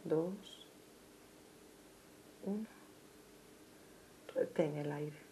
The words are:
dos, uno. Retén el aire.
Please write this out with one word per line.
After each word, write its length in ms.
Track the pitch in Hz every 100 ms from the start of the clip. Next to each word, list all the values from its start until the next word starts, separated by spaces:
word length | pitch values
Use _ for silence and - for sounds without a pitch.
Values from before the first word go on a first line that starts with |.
dos, 640 | 175 156 170 202 - - - - - - - - - - - - - - - - - - - -
uno. 220 | 196 208 220 - - - - - - - - - - - - - - - -
Retén 440 | - - - 156 147
el 140 | 147
aire. 280 | 147 151 151 -